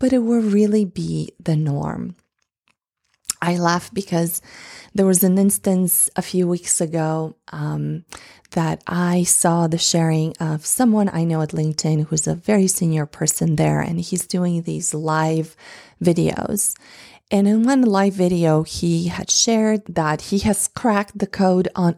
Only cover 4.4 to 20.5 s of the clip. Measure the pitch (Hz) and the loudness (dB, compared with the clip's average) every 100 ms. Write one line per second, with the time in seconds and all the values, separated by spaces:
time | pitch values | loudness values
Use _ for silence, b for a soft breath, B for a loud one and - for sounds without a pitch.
4.4 | B B B B B - 190 185 190 190 | B B B B B 0 2 4 4 4
5.4 | 196 - 202 185 180 - - - - 185 | 2 0 0 0 0 0 -2 -4 -4 -2
6.4 | 175 175 - - 160 165 156 160 160 - | 0 -2 -4 -4 -2 -2 -2 -2 -6 -10
7.4 | - 151 151 151 147 156 - B B B | -14 -8 -6 -4 -4 -8 -12 B B B
8.4 | _ 175 160 160 - 175 175 180 175 - | _ -2 -2 -4 -4 -2 0 2 2 2
9.4 | 175 170 165 170 - 170 160 160 160 - | 2 2 0 0 0 2 2 2 -2 -4
10.4 | 160 151 - - 247 214 202 165 165 160 | -4 -4 -2 0 2 2 2 0 0 0
11.4 | 151 160 156 151 160 156 156 156 156 165 | -2 -2 -2 -2 0 0 0 -2 -2 -2
12.4 | - 208 190 - 165 156 156 - 156 - | 0 2 2 2 0 0 -2 -4 -4 0
13.4 | 170 151 156 151 147 165 170 175 - 185 | 0 2 2 0 -2 -4 -4 -6 -4 -2
14.4 | 175 170 165 156 170 151 160 156 160 160 | -2 -2 -4 -6 -6 -4 -2 0 0 0
15.4 | 160 - B B B - 175 170 160 - | -2 -10 B B B -2 0 2 0 -2
16.4 | - 202 - - B B B B - 196 | -4 -4 -4 -8 B B B B -2 2
17.4 | 202 220 233 269 240 196 196 196 180 175 | 2 4 4 4 4 4 2 2 0 2
18.4 | 165 156 160 - 170 165 170 180 - - | 4 2 0 -2 -2 0 -2 -6 -2 0
19.4 | - 226 220 214 - 170 156 151 - 196 | 2 2 2 0 -2 -2 -2 -2 -2 0
20.4 | 214 | 0